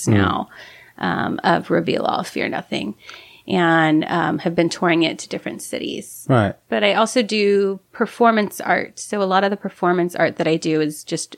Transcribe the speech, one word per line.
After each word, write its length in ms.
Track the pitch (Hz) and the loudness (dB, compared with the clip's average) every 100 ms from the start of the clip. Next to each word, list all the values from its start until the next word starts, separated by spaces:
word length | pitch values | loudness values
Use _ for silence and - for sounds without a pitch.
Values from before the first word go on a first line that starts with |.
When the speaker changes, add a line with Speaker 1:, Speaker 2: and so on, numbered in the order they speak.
| - | 2
Speaker 1:
Mm-hmm. 80 | 104 | 4
Speaker 2:
now, 320 | 101 - - - - - - - | 4 0 -6 -12 -20 -20 -20 -6
um, 420 | 180 92 92 - 185 | -4 -2 -2 -2 0
of 240 | 175 185 | 0 2
Reveal 340 | 170 170 - | 0 2 0
All, 200 | - - | 0 -2
Fear 260 | 180 - - | -4 -4 -4
Nothing, 460 | - - - 208 - - - - - - | -4 -6 -8 -8 -10 -16 -20 -20 -16 -4
and, 580 | 185 170 165 156 156 - | 2 4 4 4 2 2
um, 320 | 170 156 151 | 0 0 -2
have 140 | 170 | -2
been 160 | 175 165 | 0 0
touring 320 | - 180 165 | 0 0 2
it 140 | 160 - | 0 -2
to 80 | - | -8
different 340 | - - - | -10 -10 -10
cities. 640 | - - - - - - - | -8 -8 -6 -8 -12 -8 0
Speaker 1:
Right. 240 | 123 107 - _ | 2 2 -2 _
Speaker 2:
But 140 | 220 | 0
I 100 | 208 | 2
also 300 | 190 220 254 | 2 2 0
do 560 | 202 214 202 202 196 190 - | 0 2 2 4 2 -2 -10
performance 680 | - 214 - 233 220 208 - | -6 -4 2 4 4 0 -4
art. 380 | - 180 - - | -2 0 -2 -10
So 220 | - 208 | -8 -2
a 40 | 190 | 2
lot 180 | 190 | 2
of 60 | 196 | 2
the 80 | 196 | -2
performance 580 | 190 - 180 180 175 - | -6 -2 2 2 0 0
art 200 | 160 - | 0 0
that 100 | 160 | 0
I 100 | 160 | 0
do 220 | 165 156 | 0 0
is 240 | 151 151 | 0 -4
just, 320 | - 165 - | -8 -8 -8